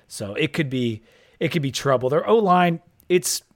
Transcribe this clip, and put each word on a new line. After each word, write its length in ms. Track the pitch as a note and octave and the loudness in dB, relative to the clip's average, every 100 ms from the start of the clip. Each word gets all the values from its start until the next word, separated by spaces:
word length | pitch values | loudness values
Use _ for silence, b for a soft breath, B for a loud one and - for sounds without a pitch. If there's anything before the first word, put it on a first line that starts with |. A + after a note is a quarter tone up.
| _ | _
So 240 | - G2+ | -12 -8
it 180 | G#2 D3+ | -4 -4
could 180 | - C#3+ | -2 -4
be, 320 | B2+ A#2+ A2 b b b - | -2 -2 -4 b b b -6
it 80 | E3 | -4
could 140 | E3+ | -2
be 100 | C#3 | -4
trouble. 380 | - C#3 B2+ B2+ | -2 0 0 2
Their 180 | D3+ G3 | 0 2
O-line, 540 | A3+ G3 F3+ F3 E3+ _ _ - | 2 4 4 4 0 _ _ 0
it's 360 | F3+ - - - | 0 0 -6 -8